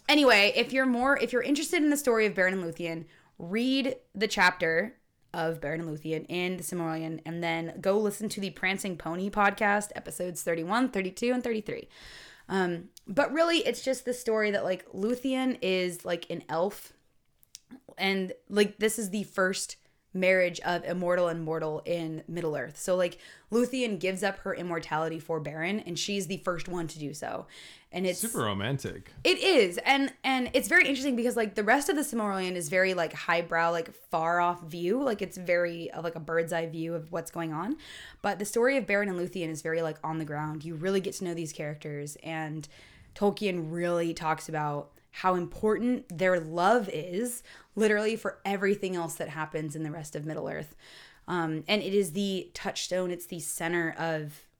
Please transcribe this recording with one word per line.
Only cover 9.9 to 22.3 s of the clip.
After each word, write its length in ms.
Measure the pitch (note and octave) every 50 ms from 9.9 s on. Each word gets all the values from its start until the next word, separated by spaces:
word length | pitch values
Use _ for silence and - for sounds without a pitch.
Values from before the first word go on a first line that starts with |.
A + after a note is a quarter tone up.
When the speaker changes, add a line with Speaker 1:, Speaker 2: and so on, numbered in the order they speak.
| -
Speaker 1:
episodes 460 | - - - - - F3+ F3+ E3 - -
thirty-one, 460 | F3 E3+ E3 D#3+ F3 G#3+ B3 C4 B3+
thirty-two, 440 | - G3 F#3+ F#3 F#3+ - A#3 B3 B3+
and 100 | B3 A#3
thirty-three. 460 | A#3+ A3+ G#3+ - - - - - - - - - - - - - - - - -
Um, 380 | - F#3 F#3+ F3+ F3 E3+ E3+ F3 - - - _
but 260 | - F#3 C#4+ C#4 - C4+
really, 240 | D#4+ E4+ E4+ E4+ D#4+
it's 220 | - B3 A#3 - -
just 220 | C4 B3+ - -
the 80 | A#3+ A#3+
story 360 | - - A3+ A3 A3 G#3+ G#3
that, 120 | G3+ - C3+
like, 260 | F3+ F#3 F#3 - -
Luthien 680 | - F#3+ G3+ A#3 B3 B3 - C4 C4 C4 C4 B3+ A#3+ -
is, 420 | - F#3 F#3 F#3 F3+ F3+ E3+ - -
like, 200 | F3+ F3 F3 - -
an 120 | E3+ E3+ - -
elf, 440 | D#3 E3 F3+ G3+ - - - - - _ _ _ _ _ _ _ _ _ _ _ - - _ - - - _ - -
and, 340 | - F#3+ F#3+ F#3+ F#3+ F#3 F#3 - - _ -
like, 300 | G3+ G#3 G#3 G3+ - -
this 180 | G#3+ A3 A3
is 140 | A#3 G#3+ F#3
the 120 | G3+ G#3 F#3
first 520 | - - G3 F#3 F#3+ G3 - - - - - _ _ _ _ _ _
marriage 480 | - F#3 F3+ F#3 F#3+ F#3 F3+ F3 E3+ -
of 220 | - E3 F3 F3 F3+
immortal 420 | - F3 F3+ F3 F3 F3+ F3+ F3
and 160 | E3+ E3 E3 D#3+
mortal 400 | D#3 D#3+ D#3+ D#3+ D#3 D3+ D3+ -
in 380 | - E3+ E3+ D#3+ D#3+ D#3+ D#3+ -
Middle-earth. 480 | -